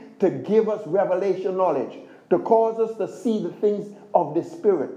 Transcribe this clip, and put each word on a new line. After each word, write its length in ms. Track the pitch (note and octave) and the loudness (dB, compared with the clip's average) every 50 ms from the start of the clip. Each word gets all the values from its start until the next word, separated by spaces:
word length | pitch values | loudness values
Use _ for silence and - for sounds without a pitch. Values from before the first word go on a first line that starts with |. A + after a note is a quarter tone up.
| - - - - | -16 -20 -4 0
to 100 | - F3+ | 0 0
give 380 | D3 C3+ B2+ - G3+ A3 A3 G#3+ | 0 0 -2 0 2 2 2 2
us 160 | G#3+ - - | 0 -4 -4
revelation 720 | D3+ D#3+ G3 F#3+ F3+ F#3 F#3 F#3+ G3+ F#3 F#3 F#3+ G3 F#3 | -2 0 0 2 2 2 0 0 0 0 0 -2 -4 -2
knowledge, 420 | F#3 F#3 F3 D3+ C3 A#2 - - - - - - - - - | 0 0 2 0 0 -2 -4 -8 -14 -18 -20 -20 -20 -2 0
to 80 | - E3+ | 0 2
cause 380 | - - A3+ A3+ A3+ A3+ A3 A3 | 4 4 4 4 4 2 0 0
us 180 | A3+ G#3+ A3 | -2 -2 -2
to 120 | - F#3+ - | -4 -6 -6
see 340 | - - - B3 A3 G#3+ E3+ | -6 -4 -2 -2 -2 0 -2
the 80 | F3 | -6
things 420 | E3+ - - G#3 G#3 G3+ - - - - - - - | -4 -2 0 0 0 0 -4 -8 -14 -18 -4 0 0
of 200 | F3+ E3 C#3+ D3+ | 0 2 0 -2
the 80 | E3+ - | -4 -4
Spirit. 480 | - - - - G#3+ F#3+ D#3 B2+ - - | -4 -6 -2 0 2 2 2 0 -4 -8